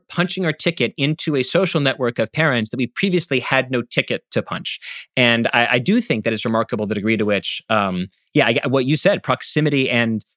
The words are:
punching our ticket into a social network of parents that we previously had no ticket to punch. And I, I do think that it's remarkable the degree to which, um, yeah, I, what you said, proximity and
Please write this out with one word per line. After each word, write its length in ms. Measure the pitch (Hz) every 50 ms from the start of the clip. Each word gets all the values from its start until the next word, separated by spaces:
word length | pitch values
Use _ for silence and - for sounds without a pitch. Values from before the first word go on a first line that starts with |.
| _ -
punching 360 | - - 175 180 - 185 185
our 80 | 165 151
ticket 400 | - - 175 165 - 123 113 -
into 400 | - 135 143 156 - - - 147
a 60 | 135
social 400 | 123 - - 175 196 175 - 160
network 380 | 143 135 127 - 131 120 120 -
of 120 | 117 -
parents 380 | - - 160 156 131 120 110 107
that 80 | - 123
we 80 | 127
previously 540 | 117 - - - 202 175 185 - - 139 127
had 320 | 117 - 139 131 131 127
no 100 | 127 123
ticket 400 | 120 - - - - - 117 95 - _
to 140 | - 117 -
punch. 360 | - - - - - - - - - - - - - _ -
And 300 | 127 120 117 117 113 -
I, 160 | - 123 120 113
I 80 | 120 123
do 220 | 123 175 208 247
think 220 | 240 - 143 110 107
that 100 | 117 113
it's 120 | 110 -
remarkable 400 | 120 113 113 113 - - 107 107
the 80 | 98 107
degree 240 | 101 95 107 113 104
to 80 | 104
which, 380 | 104 104 98 95 - - - - -
um, 420 | 110 107 101 98 92 90 92 95 - _ _ _ -
yeah, 160 | - 127 110 117 131 -
I, 40 | 127
what 180 | 123 135 127
you 100 | 131 151
said, 280 | 147 - 185 202 139 -
proximity 680 | - 131 - - - - 151 156 151 139 139 131 -
and 340 | 123 120 120 113 113 104 - _ _